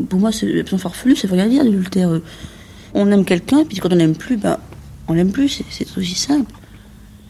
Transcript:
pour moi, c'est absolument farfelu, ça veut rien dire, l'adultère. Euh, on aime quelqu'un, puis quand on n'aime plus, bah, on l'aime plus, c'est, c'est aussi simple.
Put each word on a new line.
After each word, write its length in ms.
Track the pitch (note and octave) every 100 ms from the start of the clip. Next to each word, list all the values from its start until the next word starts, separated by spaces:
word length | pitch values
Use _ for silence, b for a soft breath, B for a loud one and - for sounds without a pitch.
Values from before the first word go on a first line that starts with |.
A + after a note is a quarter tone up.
| -
pour 100 | F#3
moi, 140 | A3
c'est 260 | G#3+ G3+ E3
absolument 220 | E3 F#3+ F3+
farfelu, 260 | - B3+ C#4+
ça 120 | F#3+
veut 60 | F3+
rien 120 | G#3
dire, 160 | C4
l'adultère. 460 | C4+ G3 F3+ G3 F3+
Euh, 100 | E3 B B B B B B B
on 160 | - G3+
aime 100 | G3+
quelqu'un, 400 | F#3 F3 - C#4
puis 140 | D#4 F#3+
quand 160 | F3+
on 20 | F3+
n'aime 220 | D#3+ D#3+
plus, 180 | - A#3+
bah, 240 | G3+ - - - - - -
on 60 |
l'aime 180 | E3 F#3
plus, 160 | G3 C#4
c'est, 180 | - -
c'est 280 | - - -
aussi 180 | F3+ F#3
simple. 360 | - D4 A#3 - B B B B B B